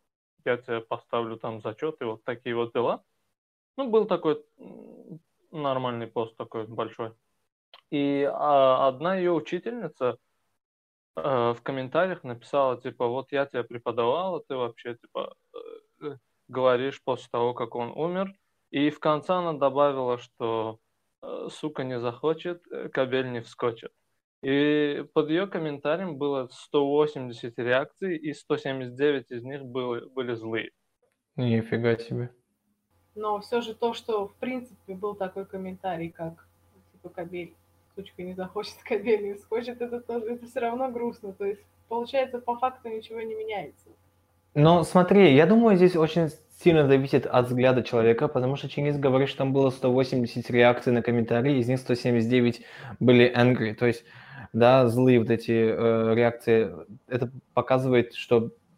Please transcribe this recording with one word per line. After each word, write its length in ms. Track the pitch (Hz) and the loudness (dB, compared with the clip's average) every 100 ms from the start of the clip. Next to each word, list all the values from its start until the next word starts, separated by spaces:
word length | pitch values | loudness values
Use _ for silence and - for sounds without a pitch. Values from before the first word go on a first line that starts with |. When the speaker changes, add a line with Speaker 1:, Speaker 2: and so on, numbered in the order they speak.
| _ _ _ _ 143 | _ _ _ _ -4
Speaker 1:
я 120 | 120 | -4
тебе 240 | - 113 | -4 -8
поставлю 560 | - 117 - 120 113 110 | -6 -10 -4 -4 -4 -8
там 240 | 123 110 | -10 -8
зачёт", 400 | 113 107 156 156 | -10 -8 -8 -6
и 40 | 117 | -8
вот 180 | 113 - | -8 -10
такие 300 | 120 127 117 | -8 -6 -4
вот 180 | 117 | -2
дела. 300 | 123 127 233 _ _ _ _ _ _ _ - | -2 -2 -4 _ _ _ _ _ _ _ -8
Ну, 120 | 269 | 0
был 160 | 220 202 | 0 2
такой, 360 | 175 160 151 - _ | 0 0 -4 -6 _
м, 600 | - - - - - 160 _ _ _ | -20 -20 -20 -20 -20 -20 _ _ _
нормальный 560 | 160 139 131 127 117 113 | -6 -4 -2 -4 -6 -6
пост 280 | 120 113 - | -6 -6 -10
такой 300 | 113 113 110 | -10 -10 -8
большой. 460 | 113 110 - 113 - _ _ _ _ _ - _ | -8 -8 -8 -12 -12 _ _ _ _ _ -20 _
И, 320 | 143 143 139 139 | -4 -2 0 -2
а, 540 | - 147 139 135 131 135 | 0 2 4 4 4 2
одна 260 | 127 170 190 | 0 -2 -2
её 180 | 175 160 | 0 -2
учительница, 840 | 156 180 226 240 170 - 123 - _ _ _ _ _ _ _ _ _ 160 | -4 -8 -8 -8 -10 -4 -4 -4 _ _ _ _ _ _ _ _ _ -8
э, 360 | 156 127 120 | -2 0 0
в 80 | 120 | -2
комментариях 600 | - 135 131 160 185 165 127 | -6 -8 -4 -2 -2 -4 -12
написала, 560 | 117 - 143 135 123 | -14 -4 0 0 -2
типа, 260 | 131 120 120 | -8 -4 -4
"Вот 240 | 127 131 | -4 -4
я 120 | 139 139 | -4 -4
тебя 160 | 127 | -6
преподавала, 800 | 113 120 123 117 120 156 190 160 - | -8 -8 -6 -2 0 0 -4 -6 -8
ты 60 | 131 | -6
вообще, 400 | 120 - 120 120 | -6 -8 -14 -14
типа, 400 | _ - - - _ - | _ -10 -10 -14 _ -18
э, 520 | 50 50 _ _ 147 | -18 -20 _ _ -14
э, 100 | 131 _ _ - | -14 _ _ -10
говоришь 520 | 127 127 123 135 131 | 0 2 2 -2 -6
после 260 | - 120 - | -6 -6 -6
того, 220 | 120 120 123 | -4 -2 -4
как 200 | 117 120 | -8 -8
он 160 | 120 - | -8 -6
умер". 380 | 170 180 196 - _ _ _ | -6 -4 -8 -10 _ _ _
И 180 | 139 147 | -2 -2
в 80 | 151 | 0
конце 340 | 160 151 147 | -2 -2 -2
она 200 | 185 170 | -2 -4
добавила, 640 | 143 139 135 143 135 123 123 | -2 0 2 0 0 -4 -4
что, 600 | - - 117 113 110 110 _ _ _ _ | -8 -8 -4 -4 -4 -10 _ _ _ _
э, 260 | - 269 - | -14 -12 -12
"Сука 320 | - 151 151 131 | -10 -10 -8 -8
не 140 | 123 | -6
захочет, 640 | 120 117 151 160 175 170 _ | -6 -4 -4 -4 -8 -12 _
э, 180 | - - | -12 -6
кобель 420 | 143 127 131 127 | -2 0 -2 -2
не 100 | 120 | -8
вскочит". 500 | - - 120 113 - _ _ _ _ _ | -10 -6 -4 -4 -12 _ _ _ _ _
И 640 | 135 139 147 151 147 139 143 156 | -2 0 2 2 0 -4 -4 -2
под 140 | 151 | 0
её 160 | 165 196 | -2 -2
комментарием 720 | 185 156 143 143 170 185 135 | -4 -6 -6 -4 -4 -6 -6
было 320 | 143 139 123 | -4 -4 -6
сто 360 | - - 147 139 | -14 -4 0 2
восемьдесят 720 | 147 151 147 127 117 123 120 | 2 0 -2 -10 -10 -12 -6
реакций, 580 | 120 127 151 _ 190 160 | 0 0 0 _ -8 -6
и 160 | 156 | -8
сто 240 | 135 - 147 | -10 -6 -4
семьдесят 380 | 139 135 127 123 | -4 -8 -8 -2
девять 360 | 147 139 - | 0 0 -6
из 120 | 123 | -12
них 220 | 123 139 131 | -10 -12 -10
было, 360 | 127 123 120 - | -6 -4 -6 -8
были 260 | 131 123 113 | -8 -6 -8
злые. 360 | 113 110 - _ _ _ _ _ _ - | -6 -6 -8 _ _ _ _ _ _ -4
Speaker 2:
Нифига 600 | 123 113 110 117 117 113 | 0 0 0 0 0 0
себе. 320 | - 123 123 _ _ _ _ _ _ _ _ 214 | -2 -8 -8 _ _ _ _ _ _ _ _ -8
Speaker 3:
Но 240 | 214 202 | -6 -6
всё 200 | - 240 | -4 -4
же 120 | 226 220 | -4 -4
то, 180 | 233 | -4
что, 340 | 233 - 214 202 | -4 -4 -4 -4
в 60 | - | -8
принципе, 600 | 247 254 247 - - 185 | -8 -6 -10 -18 -16 -8
был 200 | 208 202 | -8 -6
такой 300 | 185 196 190 | -8 -8 -12
комментарий, 640 | 190 185 185 190 165 165 | -12 -12 -10 -8 -6 -8
как, 380 | 165 165 165 _ _ _ _ _ | -10 -12 -12 _ _ _ _ _
типа, 160 | _ 175 | _ -16
"Кобель, 460 | - 170 175 170 _ _ _ _ - | -14 -12 -12 -14 _ _ _ _ -20
сучка 280 | 190 - | -18 -14
не 100 | 180 | -12
захочет, 420 | 185 185 208 208 - | -10 -8 -8 -10 -14
<laughs> 120 | - | -6
кобель 360 | 214 220 208 | -4 0 0
не 100 | 202 202 | -2 -10
вскочит", 460 | - 226 240 240 | -6 -6 -6 -8
это 200 | 240 240 | -8 -8
тоже, 240 | - 233 220 | -8 -8 -6
это 120 | 240 240 | -10 -10
всё 120 | 262 | -6
равно 280 | 233 240 262 | -4 -2 -4
грустно. 420 | 233 240 233 196 | -4 -6 -8 -14
То 120 | 185 202 | -8 -8
есть, 160 | 208 _ _ - | -8 _ _ -8
получается, 500 | 233 240 269 262 240 | -6 -2 -2 -2 -4
по 180 | 240 240 | -6 -2
факту 320 | 254 254 233 | -4 -4 -10
ничего 320 | 220 220 226 | -12 -10 -10
не 140 | 220 220 | -10 -8
меняется. 540 | 220 214 - - _ _ _ _ _ _ _ 147 | -8 -8 -10 -16 _ _ _ _ _ _ _ 4
Speaker 2:
Но 280 | 156 175 | 6 6
смотри, 500 | 151 180 180 196 175 135 | 4 4 6 8 10 10
я 100 | 170 | 8
думаю, 280 | 226 233 185 | 6 6 6
здесь 180 | 180 165 | 6 6
очень 340 | 160 170 156 - _ - | 2 2 -2 -4 _ 0
сильно 260 | 175 160 139 | 4 6 6
зависит 380 | 135 139 139 - | 6 4 0 4
от 220 | 123 123 | 2 2
взгляда 340 | 123 127 123 | 4 4 4
человека, 460 | - 120 113 113 147 | 2 4 4 4 0
потому 280 | 127 127 139 | 0 -2 -4
что 140 | 143 | -6
Чингис 280 | - 143 143 | -4 -2 0
говорит, 320 | 135 131 135 | 2 2 2
что 100 | - | 0
там 120 | 135 | 0
было 180 | 139 135 | 2 2
сто 200 | 131 131 | 2 2
восемьдесят 580 | 127 131 131 117 120 117 | 2 2 0 -2 -4 0
реакций 420 | 120 120 123 131 | 6 6 6 2
на 80 | 120 | 2
комментарии, 560 | 117 117 113 120 139 139 | 2 0 0 0 2 2
из 100 | 120 | 0
них 120 | 131 | -2
сто 160 | - 120 | -2 -2
семьдесят 340 | 127 120 113 | 0 2 4
девять 320 | 127 120 - - - 123 - | 4 4 0 -10 -18 -16 2
были 340 | 120 123 120 120 | 6 8 8 6
angry, 380 | 123 127 110 | 4 4 0
то 140 | 104 123 | 0 0
есть, 180 | 113 - - - 135 - | 0 -8 -20 -20 -18 -6
да, 340 | 113 120 131 120 | 4 6 6 6
злые 320 | 120 127 120 | 4 6 6
вот 120 | 107 | 4
эти, 200 | 113 - | 0 2
э, 600 | 113 113 107 117 113 113 113 | 2 2 2 2 2 2 4
реакции. 560 | 117 117 - 113 98 82 80 113 - | 2 2 2 2 2 -4 -16 -20 -8
Это 240 | 123 123 127 - 127 | -4 -4 -8 -6 -4
показывает, 580 | - 131 131 123 117 | 0 0 4 2 2
что 380 | - - 117 117 - _ | -4 2 2 2 -6 _